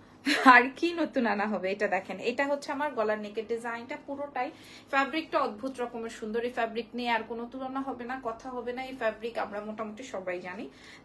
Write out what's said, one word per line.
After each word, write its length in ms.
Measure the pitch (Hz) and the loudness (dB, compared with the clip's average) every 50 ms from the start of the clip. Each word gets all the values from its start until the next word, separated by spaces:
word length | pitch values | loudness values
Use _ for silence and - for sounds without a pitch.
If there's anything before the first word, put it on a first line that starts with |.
| - - - - - 277 285 - - | -20 -20 -20 -4 0 2 2 8 12
আর 240 | 269 247 240 247 262 - | 12 12 12 10 8 0
কি 180 | - 330 339 339 | 0 -2 0 2
নতুন 320 | 339 311 - - - 233 | 0 -2 0 2 2 2
আনা 200 | 220 202 208 202 | 2 2 2 0
হবে? 240 | 214 214 180 185 190 | 0 0 0 0 -2
এটা 160 | 190 202 214 | 0 0 0
দেখেন, 320 | 196 180 190 190 - 185 190 | 2 2 0 -2 -4 -8 -4
এটা 260 | - 226 247 269 277 | -2 -2 0 0 2
হচ্ছে 260 | 277 285 285 - - | 0 0 -2 -2 -6
আমার 200 | 294 269 294 302 | -2 -2 -2 -2
গলার 280 | 262 233 214 214 214 214 | 0 0 2 2 0 -2
নেকের 280 | 208 208 208 226 214 | -4 -6 -6 -8 -4
ডিজাইনটা 500 | - 233 226 226 240 226 233 240 254 294 285 - | -4 -4 -4 -2 -6 -6 -6 -8 -10 -12 -12 -8
পুরোটাই। 460 | - 277 269 285 285 - 262 247 302 - - - - - - - - | -10 -8 -8 -8 -6 -4 -4 -4 -4 -6 -12 -18 -18 -20 -20 -10 0
ফ্যাব্রিকটা 500 | - 269 277 269 302 311 311 - - 311 | 2 2 2 2 0 -4 -4 0 2 2
অদ্ভুত 400 | 269 233 208 - - 269 269 - | 2 2 -2 -4 -8 -8 -4 -4
রকমের 300 | 247 233 - 226 226 226 | -6 -6 -4 -8 -8 -8
সুন্দর। 340 | - - 226 214 214 233 233 | -8 -8 -8 -2 -2 -2 -2
এই 80 | 247 | 0
ফ্যাব্রিক 340 | 240 247 233 220 214 233 226 - - | 0 0 -2 0 -2 -6 -6 -6 -8
নিয়ে 160 | 240 240 240 | -6 0 0
আর 140 | 233 220 220 | 0 0 0
কোনো 220 | - 233 226 240 240 | -4 -8 -8 -8 -8
তুলনা 280 | - 262 262 262 262 269 | -8 -8 -8 -6 -4 -4
হবে 240 | 269 269 247 240 240 | -4 -4 -6 -8 -6
না, 180 | 240 262 269 - | -8 -8 -6 -6
কথা 260 | 233 226 - - 262 | -6 -8 -6 -10 -8
হবে 240 | 247 247 226 240 247 | -8 -6 -6 -6 -6
না। 120 | 254 262 | -6 -6
এই 100 | 262 262 | -8 -6
ফ্যাব্রিক 420 | 262 233 220 214 208 220 233 226 | -2 -2 -2 -2 -2 -6 -6 -4
আমরা 240 | 220 202 202 202 208 | -4 -4 -4 -4 -6
মোটামুটি 420 | 208 214 214 214 220 214 208 - 180 | -6 -6 -6 -6 -8 -8 -8 -10 -12
সবাই 360 | - - 190 185 185 180 180 | -8 -8 -6 -4 -4 -6 -6
জানি 300 | 190 180 180 202 294 - - - - - - - | -6 -8 -10 -10 -10 -12 -14 -18 -20 -20 -20 -18